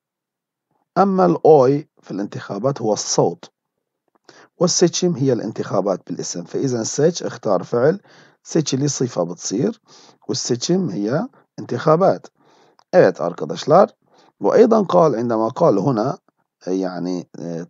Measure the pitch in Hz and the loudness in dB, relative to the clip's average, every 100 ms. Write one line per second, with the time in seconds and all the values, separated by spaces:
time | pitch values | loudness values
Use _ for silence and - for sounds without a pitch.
0 | _ _ _ _ _ _ _ _ _ - | _ _ _ _ _ _ _ _ _ 0
1 | 196 185 180 160 147 151 127 147 - _ | 0 2 2 4 6 6 6 2 -4 _
2 | - 90 101 127 - 101 131 143 113 101 | -12 -8 -8 -10 -10 -4 -4 -2 -2 -2
3 | - - 104 87 - _ _ _ _ _ | -2 -2 -4 -4 -16 _ _ _ _ _
4 | _ _ _ - _ - 170 - 175 - | _ _ _ -20 _ -2 0 2 0 2
5 | 180 131 135 113 110 110 - 101 98 90 | -2 0 0 0 -2 -8 -4 -2 0 -2
6 | - 85 - 87 82 95 131 120 107 - | -6 -10 -8 -10 -8 -4 -2 -2 -4 0
7 | 160 170 101 - 110 90 - 120 139 202 | 0 0 -8 -6 -2 -2 -2 0 0 0
8 | _ - _ _ - 170 147 131 143 - | _ -20 _ _ -4 -2 -2 -2 -2 -2
9 | 120 - 85 87 - 98 202 - _ - | -4 -2 -4 -4 -6 -2 -2 -4 _ -20
10 | - _ - - - 120 - 185 151 95 | -20 _ -8 -6 -4 -4 0 0 0 -2
11 | 104 147 254 _ _ - 110 120 165 160 | -2 -2 -4 _ _ -16 -8 -2 2 4
12 | 185 92 - _ _ _ _ _ _ 180 | 4 0 -6 _ _ _ _ _ _ 4
13 | 107 - 82 - 76 87 - 165 220 _ | 4 2 -6 -6 -8 -6 2 4 4 _
14 | _ _ _ - 196 - 233 220 190 175 | _ _ _ -6 2 4 6 4 2 2
15 | 160 113 120 110 110 117 165 98 117 110 | 2 2 -2 -2 -2 0 2 2 0 0
16 | 117 - _ _ _ _ 87 95 92 87 | -2 -6 _ _ _ _ -6 -4 -4 -6
17 | 87 90 - - 85 85 | -6 -6 -8 -14 -10 -10